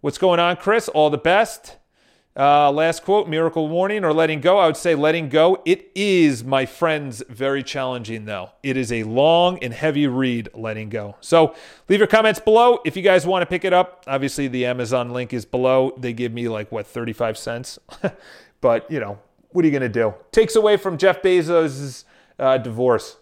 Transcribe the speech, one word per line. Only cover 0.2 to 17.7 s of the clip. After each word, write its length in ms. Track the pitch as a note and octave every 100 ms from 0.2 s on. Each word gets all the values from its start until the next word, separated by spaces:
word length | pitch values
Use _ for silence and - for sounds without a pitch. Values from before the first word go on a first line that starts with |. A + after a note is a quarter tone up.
| F#3+ E3+
on, 180 | E3+ F3+
Chris? 320 | - A3 -
All 200 | D3+ D3+
the 100 | D3
best. 600 | E3 F#3+ A3 - - - _ _ _ _ _ -
Uh, 340 | C#3 D3 D3
last 320 | C#3+ D#3+ E3
quote, 260 | - G#3 E3+
miracle 400 | D#3 E3 D#3+ D#3
morning 360 | E3 F#3+ G#3
or 80 | F3+
letting 280 | F3+ - D#3
go? 180 | D3 G3+
I 80 | E3+
would 100 | D#3+
say 180 | F3
letting 340 | D3+ D3+ E3 D#3
go. 320 | D#3 E3 F#3+ D#3+
It 240 | F#3+ - -
is, 480 | G3+ F#3 D#3 B2
my 200 | A#2+ C3+
friends, 600 | C3 - E3+ D3+ C#3+ A2 -
very 340 | A2+ C3+ C#3
challenging, 640 | C3+ D3 C3 B2+ A2 A2+
though. 260 | G#2+ G2+ F2+ _
It 140 | C#3 C3
is 160 | A#2
a 100 | A#2
long 560 | A2 A#2 D3 E3+ F3+ F#3
and 160 | B2
heavy 320 | A2+ D#3 C#3+ C#3+
read, 420 | B2 C3 A#2+ A2
letting 360 | - A2+ G#2+ G#2+
go. 260 | A2 G2+ G2
So 340 | - E3 D#3+ - - - _
leave 100 | G3
your 80 | G#3+
comments 320 | A3 A3 G#3
below 400 | - A3 B3 A#3+
if 120 | D#3+ F#3
you 60 |
guys 240 | F#3+ F#3 E3
want 160 | F#3
to 40 | F3
pick 180 | F3
it 80 | F#3+
up. 320 | F3+ F3+ - -
Obviously, 400 | C3+ C3+ - C#3
the 180 | B2+
Amazon 460 | B2 B2 A#2 B2+ A#2+
link 220 | B2 B2
is 120 | B2
below. 480 | A2 B2+ B2+ C3 C3 C3
They 140 | B2+
give 200 | A#2 A#2+
me, 160 | A2+ A#2+
like, 220 | A2 G#2
what, 160 | A2+ G#2
thirty-five 500 | B2 A#2 A2 A#2 G#2+
cents? 440 | - A#2+ B2+